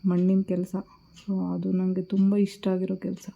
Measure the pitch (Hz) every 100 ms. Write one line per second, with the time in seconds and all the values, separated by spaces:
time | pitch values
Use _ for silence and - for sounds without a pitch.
0 | 190 180 185 190 185 180 185 190 - -
1 | _ - - 190 180 180 185 185 185 185
2 | 185 196 196 202 196 - 190 185 190 185
3 | 185 185 -